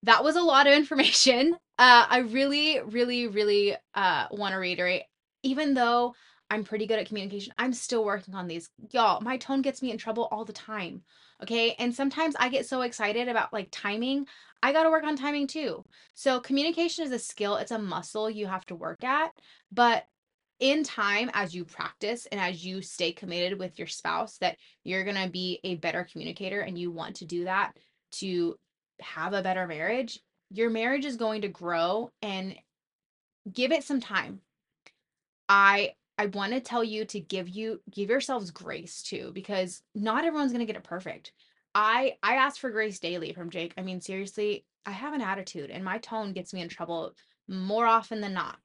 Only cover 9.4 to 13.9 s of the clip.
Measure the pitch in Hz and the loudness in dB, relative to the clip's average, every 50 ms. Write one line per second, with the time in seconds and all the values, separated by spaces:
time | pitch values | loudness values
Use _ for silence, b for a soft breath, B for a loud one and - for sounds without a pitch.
9.4 | - - 269 277 262 277 262 - 269 254 220 226 - 226 214 226 233 226 - 214 | -4 -2 0 0 0 0 -2 -4 -6 -6 -6 -6 -6 -6 -2 -2 -2 -2 -2 -6
10.4 | 226 214 208 - - - 220 214 190 165 - 185 - b b b b b b b | -6 -8 -12 -16 -12 -10 -8 -8 -6 -8 -10 -14 -16 b b b b b b b
11.4 | - - 226 233 226 233 - - 247 247 240 - 269 277 269 - 320 320 285 - | -8 -4 0 2 2 2 2 0 -2 -2 -2 0 -2 -2 0 0 0 0 2 0
12.4 | 247 254 247 - - - - 254 254 240 233 - 226 202 214 233 247 247 240 226 | 0 0 0 -2 -2 -2 -4 -2 -2 -4 -4 -2 -2 -2 0 0 -2 0 0 0
13.4 | - - - 220 196 - - - - 202 | 0 0 -4 -6 -8 -8 -10 -6 -6 -4